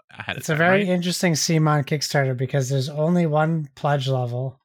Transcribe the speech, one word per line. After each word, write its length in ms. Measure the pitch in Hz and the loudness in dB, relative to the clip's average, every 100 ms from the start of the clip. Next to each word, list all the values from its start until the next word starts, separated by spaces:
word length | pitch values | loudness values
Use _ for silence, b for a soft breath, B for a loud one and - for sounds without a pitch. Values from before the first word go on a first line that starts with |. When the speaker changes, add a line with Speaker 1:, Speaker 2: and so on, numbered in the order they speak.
| _ | _
Speaker 1:
ahead 240 | - - - | -12 -10 -8
Speaker 2:
It's 120 | - | -4
Speaker 1:
of 80 | 151 | 2
time, 80 | 170 | 4
Speaker 2:
a 40 | |
very 100 | 196 | 4
Speaker 1:
right?" 80 | 185 | 2
Speaker 2:
interesting 440 | 180 175 170 180 147 | 0 -2 0 0 0
Simon 500 | - 160 156 151 135 | 2 2 4 2 0
Kickstarter 500 | 151 - 147 135 123 | -4 0 0 0 -2
because 300 | 131 143 127 | -2 -2 0
there's 200 | 139 135 | -2 -2
only 360 | 147 156 175 165 | -2 2 2 2
one 440 | 151 156 165 147 - | 2 2 0 -6 -4
pledge 340 | 147 143 131 | -2 0 0
level 500 | 127 123 120 131 - | -2 -2 -4 -8 -10